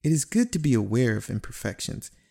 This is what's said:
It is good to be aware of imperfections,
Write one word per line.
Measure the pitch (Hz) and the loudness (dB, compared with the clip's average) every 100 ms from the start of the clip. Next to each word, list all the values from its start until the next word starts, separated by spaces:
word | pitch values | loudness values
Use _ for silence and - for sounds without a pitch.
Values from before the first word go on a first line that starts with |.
It | 147 | 2
is | 156 | 0
good | - 220 247 | 2 0 2
to | 175 | 0
be | 151 | 2
aware | 117 101 113 123 107 | 2 2 2 2 0
of | - | -4
imperfections, | 104 - - 104 - - 113 - _ _ | -8 -8 -8 -8 -6 -8 -8 -12 _ _